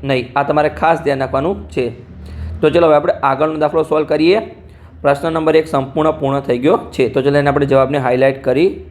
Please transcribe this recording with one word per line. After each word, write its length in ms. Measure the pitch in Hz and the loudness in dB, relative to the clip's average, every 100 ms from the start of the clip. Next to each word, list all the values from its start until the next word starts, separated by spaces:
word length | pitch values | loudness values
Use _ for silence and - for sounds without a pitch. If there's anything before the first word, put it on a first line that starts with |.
| 139 | -2
નહીં. 180 | 135 120 - | -4 -2 -4
આ 60 | 139 | 0
તમારે 220 | 151 151 147 | 0 0 0
ખાસ 180 | 160 165 139 | 0 0 0
ધ્યાન 180 | 135 | -2
રાખવાનું 320 | 131 135 151 196 - | -2 -2 -2 -6 -8
છે. 120 | - 123 113 - - - - - - | -6 -6 -6 -18 -20 -16 -12 -12 0
તો 60 | 156 | 2
ચલો 140 | 156 165 | 4 4
હવે 80 | 147 | 4
આપણે 160 | 160 - 139 | 2 0 0
આગળનો 280 | 135 156 156 | 0 -2 0
દાખલો 200 | 151 160 151 | -2 0 0
સોલ્વ 140 | 156 147 | -2 0
કરીએ. 260 | 151 160 202 214 - - - - - | 2 2 2 0 -16 -20 -20 -20 -4
પ્રશ્ન 300 | 147 143 165 | 0 0 0
નંબર 220 | 160 160 156 | 0 2 2
એક 80 | 156 | 2
સંપૂર્ણ 420 | 143 135 156 156 156 | -2 -2 -2 0 0
પૂર્ણ 240 | 139 139 135 | -2 -2 -2
થઈ 120 | 123 | 0
ગયો 120 | 135 226 - | 2 0 -2
છે. 160 | - 127 | -2 0
તો 40 | 139 | 2
ચલો 140 | 135 143 | 2 2
એને 100 | 143 | 2
આપણે 160 | 143 139 | 0 2
જવાબને 280 | 135 131 143 127 | 2 2 0 0
હાઇલાઇટ 320 | 127 135 135 135 | 2 2 2 -2
કરી 240 | 127 185 - - | 2 2 -2 -14